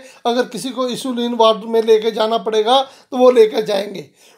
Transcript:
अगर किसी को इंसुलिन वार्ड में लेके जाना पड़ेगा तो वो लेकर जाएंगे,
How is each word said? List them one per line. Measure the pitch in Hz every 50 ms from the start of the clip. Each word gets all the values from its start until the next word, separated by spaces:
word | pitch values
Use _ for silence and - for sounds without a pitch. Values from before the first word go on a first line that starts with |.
| 262 - - _ -
अगर | 240 233 254 247
किसी | - - 202 - 269
को | 220 240 254 247
इंसुलिन | 233 - - 262 247 233 240 240 240
वार्ड | 233 226 220 220 202 214
में | 226 226 226 220
लेके | 226 220 214 214 233
जाना | 208 226 214 220 226 226
पड़ेगा | 190 233 214 214 208 226 254 269 262
तो | 269 - - _ - -
वो | 247 254 254
लेकर | 254 247 220 214 220 233
जाएंगे, | 214 - 208 196 202 208 202 180 147 - _ _ _ _ _